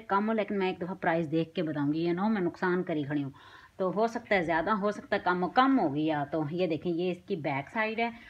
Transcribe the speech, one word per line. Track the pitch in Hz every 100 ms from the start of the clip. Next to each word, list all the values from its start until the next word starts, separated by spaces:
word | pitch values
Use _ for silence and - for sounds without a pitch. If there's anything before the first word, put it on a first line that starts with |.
| 220
कम | 196 214
हो, |
लेकिन | 220 202 202
मैं | 185
एक | 160
दफ़ा | 180 185
price | 175 165 160
देख | 160 160 -
के |
बताऊँगी। | 156 147 143 160
ये | 170
ना | 175 214
मैं | 214
नुकसान | 170 - 185 180
करी | 175 156 139
खड़ी | 147
हूँ, | 139 - - - - -
तो | 185
हो | 175 226
सकता | 233 - 196
है |
ज़्यादा, | 165 165 175
हो | 208 208
सकता | 208 - 202
है |
कम | 180 180
हो, | 180
कम | 254 269 262
हो | 160
गई | 143
या | 156 147 143
तो। | 160 147
ये | 175 180
देखें, | 156 180
ये | 165 180
इसकी | 175 - 185
back | 147 135 -
side | 226 220 220
है | 233 233 -